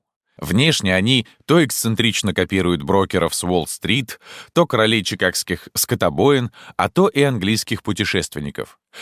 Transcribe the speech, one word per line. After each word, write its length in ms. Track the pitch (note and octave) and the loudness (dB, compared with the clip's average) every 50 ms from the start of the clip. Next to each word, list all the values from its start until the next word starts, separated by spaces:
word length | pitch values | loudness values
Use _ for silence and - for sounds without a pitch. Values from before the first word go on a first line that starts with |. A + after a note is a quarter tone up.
| _ _ _ _ _ _ _ | _ _ _ _ _ _ _
Внешне 580 | - - D2+ F2+ G#2+ C#3 E3 D3+ - - F#2+ F#2 | -10 -6 -2 0 2 2 2 2 2 2 2 2
они 320 | F#2 F#2+ A2+ C3+ B2+ G#2+ - - _ _ | 2 2 2 2 2 0 -2 -8 _ _
то 160 | - C3+ C3 E3 | 2 4 4 4
эксцентрично 680 | B2+ - - - A#2 A2+ - A#2 A#2 G2 - - G2+ F2+ | 2 0 -2 -2 -2 0 0 0 0 0 0 -2 -2 0
копируют 520 | - F#2 - G2 F#2+ F#2 F2+ F2+ D#2+ C#2+ | 0 0 0 2 0 2 2 0 0 0
брокеров 500 | C#2+ F#2 G2 G2 F2+ - F#2+ D#2+ E2 - | 0 2 2 2 2 0 0 -2 -2 -2
с 80 | - - | -4 -4
Уолл-стрит, 760 | F2 F2+ F2 D#2 - - - - - A2 C#3 B2 - - - - - - - - - - | -2 0 0 -2 -4 -8 -8 -4 -2 -2 -2 -2 -6 -10 -18 -18 -20 -20 -20 -16 -4 0
то 140 | E3 F3 - | 0 0 2
королей 340 | - A2+ A2 A2 A2 A2+ F#2 | 2 2 2 4 2 0 0
чикагских 680 | - A2 F#2+ - F#2 F2 - - - F2+ - - - - | -2 -4 -2 0 0 0 -2 -4 -6 -6 -8 -8 -8 -6
скотобоин, 800 | - - - B2 - - F2 C#2+ C#2+ G2+ C#3 C#3+ C3+ B2 A2+ - - - - - | -4 -4 -2 -2 0 0 0 2 2 2 4 4 2 0 -4 -8 -12 -20 -12 -6
а 120 | - F2+ G#2 | -2 -2 -2
то 200 | - - F#3+ G3+ | 2 2 2 2
и 140 | - C#3 C#3+ | 2 2 0
английских 600 | C#3+ C3 A2 F2 F#2+ A2+ A2 - - A#2 G2+ - | 0 0 0 -2 -2 -2 -2 -2 -4 -8 -6 -4
путешественников. 960 | - G#2 - G#2+ F2+ - G2 D#2 - - D#2+ C#2+ C#2+ C#2+ - - - - _ _ _ - - | -4 -4 -2 -2 -2 -2 -2 -4 -4 -6 -10 -10 -8 -8 -10 -12 -12 -14 _ _ _ -20 -20